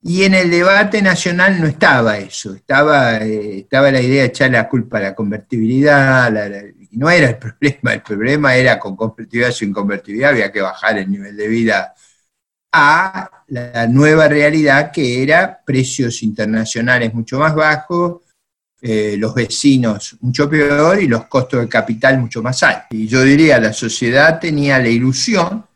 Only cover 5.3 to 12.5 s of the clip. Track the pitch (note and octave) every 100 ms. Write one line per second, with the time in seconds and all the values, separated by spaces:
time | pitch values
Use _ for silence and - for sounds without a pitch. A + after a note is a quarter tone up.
5.3 | G#2 - A#2+ A2 B2+ D3 C#3 C3+ C3 B2
6.3 | G#2+ G#2 G2+ G2+ - - A2 D3 F3 C#3
7.3 | A2 A2+ - C#3+ - B2 A2 - G2+ A#2
8.3 | D3 C#3+ B2+ B2+ A2+ G2+ F#2+ A2 - A2+
9.3 | A#2+ B2 A#2+ G#2 G2+ G2 G2+ - G#2 C#3
10.3 | C3 G2+ G#2 F#2+ F2 G2+ G#2+ F#2+ G2 G2+
11.3 | G#2 G#2+ A2+ A2+ G2+ F2+ _ _ _ _
12.3 | _ _